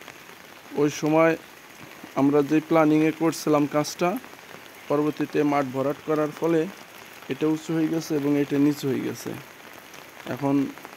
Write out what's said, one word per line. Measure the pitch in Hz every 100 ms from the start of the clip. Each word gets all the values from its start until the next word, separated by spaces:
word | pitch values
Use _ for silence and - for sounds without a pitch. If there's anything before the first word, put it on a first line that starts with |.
| - - - - - - - 139
ওই | 147 -
সময় | 151 156 165 160 - - - - - - - -
আমরা | 139 147 143
যে | 156 151
প্ল্যানিংয়ে | 165 156 156 156 -
করছিলাম | 165 151 - 147 143
কাজটা, | 147 147 - 180 220 - - - - - - -
পরবর্তীতে | 147 151 147 147 156 147
মাঠ | 143 135
ভরাট | 131 135 147 -
করার | 156 151 143
ফলে | 165 160 180 - - - - - -
এটা | 131 156
উঁচু | 156 - 165
হয়ে | 156
গেছে | 160 - 156
এবং | 139 143
এটা | 143 143 147
নিচু | 143 139
হয়ে | 120 123
গেছে। | 120 - 113 - - - - - - - - -
এখন | 123 139 143 135 - -